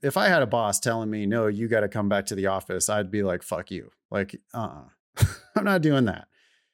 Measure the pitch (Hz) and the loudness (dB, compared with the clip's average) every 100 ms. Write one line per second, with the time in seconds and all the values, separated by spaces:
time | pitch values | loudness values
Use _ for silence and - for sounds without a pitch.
0 | 143 190 208 170 120 117 107 98 123 113 | -2 2 4 4 2 2 0 0 0 -2
1 | 110 107 101 117 110 104 113 113 104 110 | -2 -2 0 2 2 0 0 2 2 0
2 | 101 101 98 98 95 95 - 92 - 107 | 0 0 0 -2 0 0 -2 -4 0 0
3 | 95 104 98 90 - 87 90 92 - _ | -2 -2 0 -2 -4 -8 -6 -10 -12 _
4 | - 101 98 - _ 117 110 - 65 _ | -8 -4 -4 -8 _ -8 -8 -10 -20 _
5 | _ - - - - - 202 190 156 139 | _ 0 0 0 -6 -2 2 2 4 4
6 | 117 85 - _ _ _ _ | 2 -2 -10 _ _ _ _